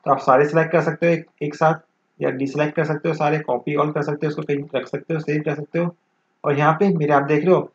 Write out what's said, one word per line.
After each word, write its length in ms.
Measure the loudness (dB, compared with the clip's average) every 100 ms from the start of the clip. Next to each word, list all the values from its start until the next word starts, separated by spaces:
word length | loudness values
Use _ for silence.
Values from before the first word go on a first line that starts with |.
| 0
तो 40 |
आप 80 | 0
सारे 280 | 4 4 4
select 240 | 2 2
कर 80 | 0
सकते 240 | 0 0 0
हो 60 |
एक, 140 | 0 -4 _
एक 120 | -8
साथ, 260 | 0 2 2 _ _ _ _
या 100 | -4
डिसलेक्ट 420 | -4 -6 -2 -2 -2
कर 80 |
सकते 240 | -2 -2 -2
हो 60 |
सारे, 240 | 0 0 0
कॉपी 340 | -2 -4 -2 -2
ऑल 140 | 0
कर 100 | -2
सकते 240 | -4 -2 -4
हो, 40 |
उसको 120 | -4
कहीं 220 | -4 -4 -4
रख 120 | -6 -6
सकते 260 | -10 -6
हो, 60 | -6
सेव 220 | -2 -2
कर 100 | -2
सकते 240 | -6 -6 -4
हो। 160 | -4 -6 _ _ _ _
और 140 | -2 2
यहाँ 140 | 2 4
पे 80 | 2 2
मेरे 160 | 2
आप 100 | 2
देख 200 | 2 0
रहे 100 | 4
हो 160 | 2 0